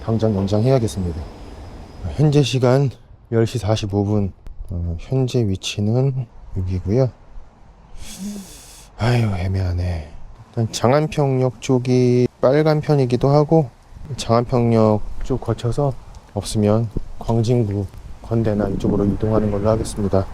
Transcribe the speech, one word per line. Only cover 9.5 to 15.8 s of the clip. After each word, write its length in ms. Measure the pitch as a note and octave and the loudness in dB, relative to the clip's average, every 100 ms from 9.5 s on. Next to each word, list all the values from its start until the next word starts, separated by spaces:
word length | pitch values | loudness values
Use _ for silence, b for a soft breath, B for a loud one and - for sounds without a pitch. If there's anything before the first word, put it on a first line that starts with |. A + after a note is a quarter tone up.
| F#2+ F2+ F2 F2+ E2+ D2+ - - - - | -2 -2 -2 -2 -4 -8 -14 -16 -18 -12
일단 220 | - A2+ | -4 -4
장안평역 880 | - A#2 C#3+ D#3 - C#3 C3 B2+ - | 0 2 2 0 0 0 2 0 -2
쪽이 680 | - B2+ B2 B2+ B2 B2 B2 _ | 0 0 2 2 4 4 2 _
빨간 400 | B2 C#3+ D#3 D3+ | 2 4 4 2
편이기도 480 | D3 D3 B2+ B2 C3+ | 2 2 2 2 4
하고, 400 | D3 D3 D#3+ C3+ - - - - B2 | 4 4 2 2 -6 -20 -18 -12 -10
장안평역 840 | - A#2 A#2+ B2 A#2 A2+ A2 G#2+ - - | 0 2 2 2 4 6 6 4 0 -4
쪽 160 | - B2+ | -4 -4
거쳐서 540 | - A2+ A#2+ A2+ | -2 -4 -2 0